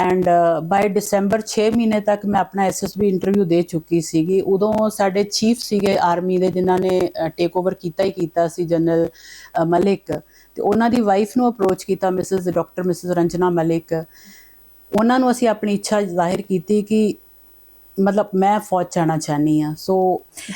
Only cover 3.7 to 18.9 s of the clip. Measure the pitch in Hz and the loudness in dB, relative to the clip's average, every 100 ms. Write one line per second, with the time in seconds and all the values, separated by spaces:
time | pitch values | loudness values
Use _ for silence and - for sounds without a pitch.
3.7 | 160 - 165 160 160 160 190 - 190 208 | -4 -2 -2 0 0 2 0 2 2 2
4.7 | 214 214 - 196 196 202 - 220 233 - | 0 0 0 0 0 -2 0 0 0 -2
5.7 | 208 196 190 175 175 185 185 185 185 185 | 0 0 2 0 0 0 0 0 0 0
6.7 | 185 185 185 175 - 160 - 170 180 180 | 2 2 0 -2 -4 -6 -2 -2 -2 -4
7.7 | 185 175 - 196 - 160 170 170 180 165 | -4 -6 -4 -4 -2 -4 0 -2 -2 -2
8.7 | 165 165 165 165 - - - - 170 165 | 0 2 2 0 -4 -20 -20 -8 -2 0
9.7 | 175 196 190 - - - _ _ - 196 | 2 2 0 -4 -8 -10 _ _ -4 0
10.7 | 214 233 240 208 196 214 254 240 226 190 | 2 2 2 2 2 0 0 0 0 0
11.7 | 185 - 185 185 185 180 190 180 170 - | 0 -4 -2 -2 -2 -2 -2 -2 -2 -4
12.7 | - 180 170 180 175 170 175 180 170 165 | -4 -4 -2 -2 0 0 0 0 0 0
13.7 | 165 - 165 165 - - - - _ _ | -2 -4 -6 -8 -16 -20 -20 -20 _ _
14.7 | _ - 202 233 254 254 247 233 208 208 | _ -4 0 2 2 2 2 0 0 -2
15.7 | 202 - 208 202 175 170 190 - 185 - | -2 0 -2 0 -2 -2 -2 -2 -4 0
16.7 | 208 202 214 208 - _ _ _ _ _ | -2 2 0 0 -2 _ _ _ _ _
17.7 | _ _ - 196 202 202 190 196 208 - | _ _ -2 0 0 0 2 2 0 0
18.7 | 185 175 | -2 -2